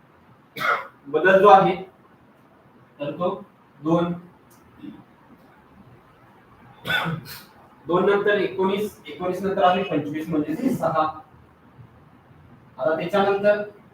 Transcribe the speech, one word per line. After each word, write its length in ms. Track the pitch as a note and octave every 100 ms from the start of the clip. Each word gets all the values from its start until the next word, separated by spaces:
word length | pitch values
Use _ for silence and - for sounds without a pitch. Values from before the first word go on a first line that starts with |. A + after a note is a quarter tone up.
| _ _ _ - _ - - - - - C#3
बदल 340 | D3+ F#3 F#3+
जो 80 | G3+
आहे 260 | F#3+ F3 F3+ - - _ _ _ _ _ - _ - - -
तर 100 | D3
तो 200 | E3 F3+ G3 - _ _ -
दोन, 320 | D3+ E3+ F3 F3 - - _ - - - - - - _ - - - - _ - - - _ - - - - - - - - - E3+ - - - - - - - D3
दोन 240 | F3+ G3+
नंतर 300 | G3 G#3 G3+
एकोणीस, 580 | E3 - F#3 G3+ G#3+ - -
एकोणीस 360 | - F#3 F#3
नंतर 200 | F#3+ G3
आहे 200 | F#3 F#3+
पंचवीस 460 | - D3+ D3 D#3 E3
म्हणजेच 320 | D3+ D3+ D#3+
की 100 | -
सहा. 320 | - D#3+ - - - - - - _ - - - - - - - - - - - -
आता 180 | - D#3+
त्याच्यानंतर 640 | F3 G3+ G3 G3 G#3 G#3 - - -